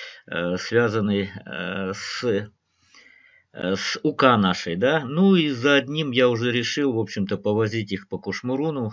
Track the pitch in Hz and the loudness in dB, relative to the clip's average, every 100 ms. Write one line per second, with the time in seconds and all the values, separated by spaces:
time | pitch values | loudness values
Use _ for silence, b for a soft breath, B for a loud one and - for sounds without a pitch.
0 | B B - 85 87 90 - 113 117 110 | B B -8 -4 -2 -4 0 2 2 0
1 | 104 101 98 98 - 71 90 95 95 98 | 0 0 -2 -8 -12 -10 -8 -6 -6 -6
2 | - - 123 101 110 _ _ _ _ _ | -10 -6 -2 -2 -4 _ _ _ _ _
3 | - _ _ _ _ - 90 95 - - | -20 _ _ _ _ -8 -4 -2 -4 -4
4 | 156 147 135 117 98 87 - 85 120 156 | -4 4 4 6 4 2 -4 0 2 0
5 | 127 151 196 185 151 127 135 139 127 151 | -2 2 6 6 4 0 4 4 2 -4
6 | 147 123 127 117 120 120 117 - 143 113 | -2 4 4 4 0 -2 -2 -2 0 0
7 | 104 - 95 101 104 104 110 113 101 95 | -2 -4 -4 -2 -2 0 0 -2 -6 -8
8 | - - - - 123 131 156 143 110 | -8 -10 -8 -8 -4 -4 -2 -4 -6